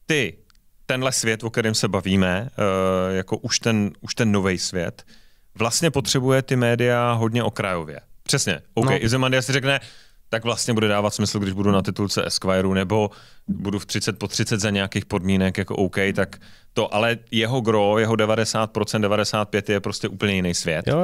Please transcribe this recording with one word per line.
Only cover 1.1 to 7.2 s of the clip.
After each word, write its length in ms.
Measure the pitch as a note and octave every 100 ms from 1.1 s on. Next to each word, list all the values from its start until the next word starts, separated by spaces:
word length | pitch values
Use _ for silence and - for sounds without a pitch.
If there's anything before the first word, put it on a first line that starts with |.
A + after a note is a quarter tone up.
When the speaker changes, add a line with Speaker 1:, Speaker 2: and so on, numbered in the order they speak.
Speaker 1:
svět, 320 | B2+ A2+ A2
o 60 | A2+
kterém 240 | A#2+ A2+
se 140 | A2 A2+
bavíme, 600 | F#2+ F#2+ F#2+ F#2 F2+ B2 - G#2 F#2+ F#2+ F#2 F#2
eh, 40 | F#2+
jako 200 | F#2 -
už 200 | B2 -
ten, 320 | A#2+ A2 G#2 -
už 140 | -
ten 180 | - A#2
novej 260 | G2+ F#2+ F2+
svět, 460 | - F#2 E2+ - - - - - - -
vlastně 320 | A2+ - E3
potřebuje 520 | C#3 A2 C#3 B2+ C3+
ty 140 | C3 C3
média 560 | A#2+ A#2+ B2 A#2+ A#2+
hodně 300 | A#2